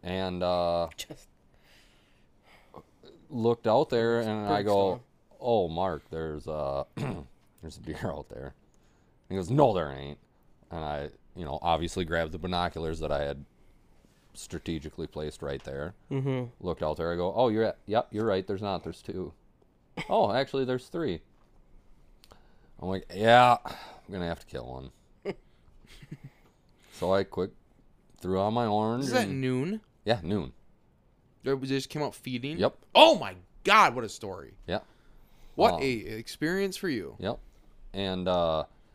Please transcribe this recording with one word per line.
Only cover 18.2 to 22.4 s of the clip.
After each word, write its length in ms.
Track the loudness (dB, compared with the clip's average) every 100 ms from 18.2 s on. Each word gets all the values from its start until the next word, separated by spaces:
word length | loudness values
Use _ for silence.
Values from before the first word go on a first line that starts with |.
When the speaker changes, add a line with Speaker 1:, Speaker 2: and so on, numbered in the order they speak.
| 0
Speaker 1:
right. 200 | 0 0
There's 160 | -4
not. 220 | -4 -4
There's 180 | -6 -14
two." 320 | -12 -10 -10 -12 _ _ _ _ _ -14 -2
"Oh, 220 | 2 2
actually, 340 | 2 0 -2 -2
there's 220 | -4 -6
three." 340 | -6 -4 -6 -10 _ _ -20 -20 -20 _ -20 -20 -20 -20 -20